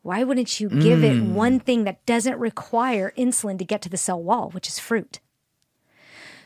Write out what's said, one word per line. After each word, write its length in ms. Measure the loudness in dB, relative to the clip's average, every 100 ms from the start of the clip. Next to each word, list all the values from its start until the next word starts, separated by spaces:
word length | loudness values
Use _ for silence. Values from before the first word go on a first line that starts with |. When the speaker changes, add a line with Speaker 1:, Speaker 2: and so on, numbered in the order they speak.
Speaker 1:
Why 220 | -4 -2
wouldn't 360 | 0 0 -2 -4
you 100 | -2
give 340 | 4 6 6
it 100 | 6 4
Speaker 2:
Mm. 160 | 2
Speaker 1:
one 260 | 2 2 2
thing 240 | 2 0
that 220 | 0 -4 0
doesn't 340 | 0 0 -2
require 720 | -4 -6 -4 0 0 0 -2 -2
insulin 400 | -2 0 -4 -6
to 60 | -4
get 160 | -6
to 80 | -4
the 80 | -6
cell 240 | -4 -4
wall, 280 | 0 -2 -2
which 160 | -8 -10
is 120 | -10
fruit? 400 | -4 -4 -4 -18 _ _ _ _ _ _ _ _ -20 -20 -20 -20